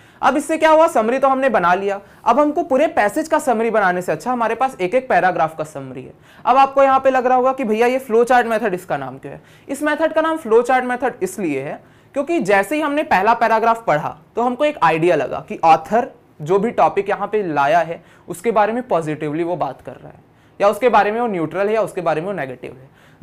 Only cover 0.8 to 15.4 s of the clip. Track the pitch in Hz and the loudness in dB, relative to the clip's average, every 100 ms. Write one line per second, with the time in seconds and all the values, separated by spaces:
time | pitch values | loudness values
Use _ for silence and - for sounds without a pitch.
0.8 | 330 269 220 262 269 262 269 214 175 185 | 4 2 0 2 2 2 0 2 2 0
1.8 | 196 196 - - - 240 302 320 - 262 | -2 -6 -10 -6 0 2 2 0 0 2
2.8 | 330 - 311 302 311 311 277 220 226 214 | 2 2 0 0 -2 -2 0 0 0 2
3.8 | 190 180 180 160 233 247 220 226 262 247 | 0 0 -4 -4 -4 -4 -2 -2 -4 -2
4.8 | 180 247 254 185 185 175 160 160 151 139 | -2 -2 2 2 2 0 -2 -2 -10 -10
5.8 | 131 131 131 - - - - 262 269 277 | -12 -14 -16 -20 -20 -6 2 4 4 4
6.8 | 269 262 262 262 247 254 262 262 226 214 | 4 4 2 2 2 2 2 0 -2 2
7.8 | 240 254 254 220 240 247 226 214 220 180 | 2 0 0 2 4 4 2 -2 -2 -4
8.8 | - 147 131 131 139 151 - - - 269 | -6 -6 -6 -12 -16 -16 -20 -20 -12 -6
9.8 | 294 302 320 311 320 320 226 226 233 254 | -4 0 0 0 -2 -4 2 2 4 0
10.8 | 247 247 254 - 185 - 170 135 143 208 | 0 -4 -4 -4 -8 -4 -4 -4 -6 -12
11.8 | - _ _ 269 285 339 185 196 196 302 | -16 _ _ -6 -2 -2 2 2 2 -2
12.8 | 302 294 294 190 208 240 226 220 226 226 | -2 -4 0 0 2 2 2 2 2 0
13.8 | 185 151 135 - _ - 247 247 302 294 | 0 -2 -2 -12 _ -4 -4 0 -2 0
14.8 | 165 165 175 156 127 - | 0 2 2 2 -2 -8